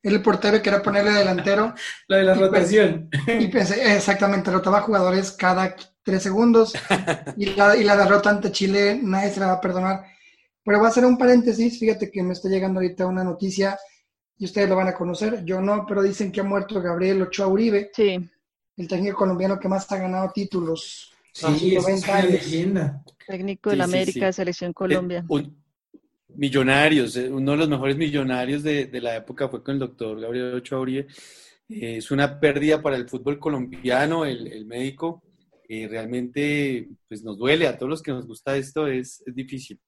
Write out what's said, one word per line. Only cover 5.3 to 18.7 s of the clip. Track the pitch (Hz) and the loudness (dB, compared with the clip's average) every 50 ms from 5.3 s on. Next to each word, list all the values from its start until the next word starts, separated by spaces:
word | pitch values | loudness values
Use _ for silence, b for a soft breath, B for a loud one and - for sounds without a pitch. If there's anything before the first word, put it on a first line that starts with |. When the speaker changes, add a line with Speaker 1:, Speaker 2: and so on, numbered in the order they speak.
Speaker 1:
cada | - - - 185 180 185 185 185 - - - _ _ _ _ | -6 0 0 2 2 2 0 -2 -4 -10 -20 _ _ _ _
tres | - 190 190 185 | -2 -2 0 0
segundos. | 202 190 214 233 240 226 226 220 220 - - - - | 0 0 4 4 6 6 6 6 4 0 -10 -2 -2
Speaker 2:
<laughs> | 196 180 190 170 156 - - 143 - | -2 -2 0 -4 -4 -4 -6 -12 -6
Speaker 1:
Y | 208 202 196 196 | -4 -4 -2 2
la, | 202 202 208 208 | 6 6 6 8
y | 247 208 | 6 6
la | 202 202 | 6 6
derrota | 202 196 196 202 202 202 202 | 6 6 6 6 6 6 4
ante | 208 202 202 196 | 2 2 0 -4
Chile, | 196 - 196 196 196 202 202 202 208 262 | -2 0 0 2 2 4 2 2 2 0
nadie | 262 190 190 190 202 202 | -2 0 0 0 0 -2
se | 202 202 | -2 0
la | 196 | 0
va | 185 185 | 0 0
a | 185 | 0
perdonar. | - 185 180 185 185 190 196 190 b b b b b b b b b b b _ _ | 0 -2 -2 0 -2 -2 -2 -4 b b b b b b b b b b b _ _
Pero | 208 208 | 2 4
voy | 208 214 | 6 4
a | 226 | 4
hacer | 226 247 247 | 6 6 6
un | 254 247 | 6 4
paréntesis, | 247 262 247 247 247 233 240 208 226 226 240 233 - | 6 6 6 6 6 6 2 0 2 0 0 0 0
fíjate | 226 220 214 214 214 - | 0 0 0 0 -4 -6
que | - 196 180 | -4 -4 -4
me | 180 180 | -4 -4
está | 170 - | -4 -2
llegando | 190 196 190 190 190 190 185 | -2 -2 0 0 -2 -2 -2
ahorita | 185 180 185 - 185 | -2 -2 -2 -2 -4
una | 185 185 185 185 | -2 -2 -2 -4
noticia, | 180 165 - 196 190 190 196 196 196 196 B B B B B B _ _ _ _ _ _ | -4 -4 -4 -4 -4 -2 0 -2 -2 -2 B B B B B B _ _ _ _ _ _
y | _ 196 | _ -10
ustedes | 185 - 208 202 190 | -6 -2 0 2 2
lo | 190 | 2
van | 185 190 | 2 0
a | 185 180 | -2 -2
conocer, | - 175 175 170 - 214 214 240 214 175 | -4 -6 -6 -4 -4 -4 -4 -4 -4 -6
yo | 165 185 185 | -6 -4 -2
no, | 190 202 208 208 208 | 0 0 0 -2 -2
pero | - 202 202 | -4 -2 0
dicen | 196 202 196 - 208 185 | 0 0 0 -2 -6 -4
que | - 202 | -4 -4
ha | 196 | -4
muerto | 196 196 196 196 202 220 190 | -2 -2 -2 -4 -4 -6 -4
Gabriel | 175 180 170 170 185 190 196 196 | -2 -2 -2 0 0 0 2 0
Ochoa | 185 185 - - 196 | 0 -2 -2 -2 0
Uribe, | 190 190 208 226 233 208 202 202 - - | 2 2 2 2 2 2 0 -2 -4 -2
Speaker 3:
Sí. | - 214 202 185 185 180 - _ _ _ _ _ _ _ _ | 0 0 2 2 -2 -6 -10 _ _ _ _ _ _ _ _